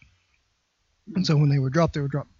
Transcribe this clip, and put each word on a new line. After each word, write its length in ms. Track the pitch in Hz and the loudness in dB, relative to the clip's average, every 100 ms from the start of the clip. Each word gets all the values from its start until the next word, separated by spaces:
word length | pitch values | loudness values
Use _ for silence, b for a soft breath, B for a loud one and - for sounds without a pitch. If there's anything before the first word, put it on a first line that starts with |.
| - _ _ _ _ _ _ _ _ _ - | -20 _ _ _ _ _ _ _ _ _ -8
And 120 | 185 180 | -4 0
so 100 | 147 | 2
when 140 | 147 | 4
they 80 | 139 | 2
were 100 | 131 | 0
dropped, 240 | 156 160 | 0 0
they 80 | 151 | -2
were 80 | 139 | -6
dropped 220 | 143 - | -6 -8